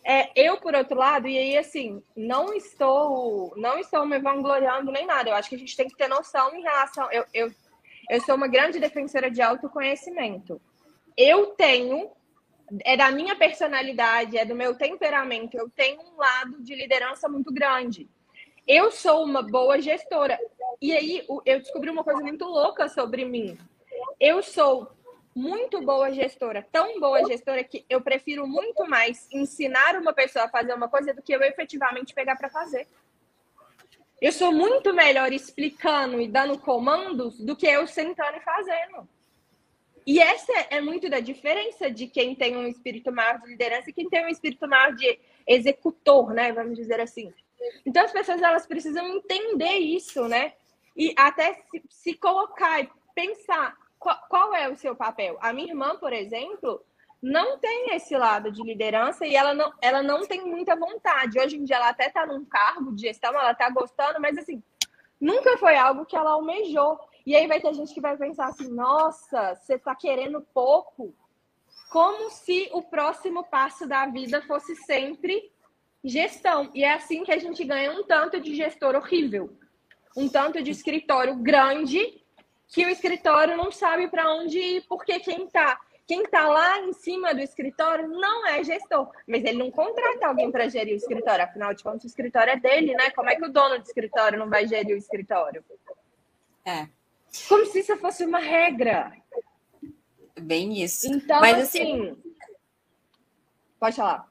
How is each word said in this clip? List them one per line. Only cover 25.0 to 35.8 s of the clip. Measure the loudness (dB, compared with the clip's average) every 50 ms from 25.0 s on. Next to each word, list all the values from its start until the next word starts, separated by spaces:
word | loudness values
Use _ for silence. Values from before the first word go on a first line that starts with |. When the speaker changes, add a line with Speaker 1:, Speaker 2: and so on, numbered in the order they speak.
| _ -20 -20 _ _ _ _
Speaker 1:
muito | -8 -6 -6 -4 -4 -4 -4 -6 -4
boa | -2 0 0 2 0 0
gestora, | 0 -2 -4 -4 -4 _ -8 -6 -6 -8 -10 _
tão | 0 0 0 0 -2 -2
boa | 0 2 4 4 2
gestora | 2 -2 -4 -4 -4 -4 -4
que | -4 -6 -10 -14 _ _
eu | -2 0
prefiro | 2 0 -2 -2 _ -6 -6 -6 -6
muito | -4 -4 -4 -4 -2 -4 -4 -2
mais | 2 2 2 2 2 -2 -8 -14 _
ensinar | -4 -4 -4 -4 -4 -4 -4 0 2 4 4 4 4
uma | 2 0 0
pessoa | 2 2 0 2 2 -2 -2
a | 0
fazer | 0 -2 -2 -2 -4
uma | -4 -4 0
coisa | 0 0 0 0 -6
do | -6
que | -2 -2
eu | 2 2
efetivamente | 2 0 0 -2 -10 -8 -4 -2 0 0 0 -2 -10 -8
pegar | -8 -6 -2 -2 -4
pra | -4 -6 -8
fazer. | -8 -8 -8 -6 -8 -8 -8 _ _ _ _ _ _ _ _ _ _ _ _ _ _ _ _ _ _ _ _ _ _ _ _ _ _ _
Eu | 0 0
sou | 2 2 2 2
muito | 4 4 4 4 2 2 2 2
melhor | 4 6 6 6 6 4 2 0
explicando | -2 -4 -8 -12 _ -6 -6 -6 -6 -2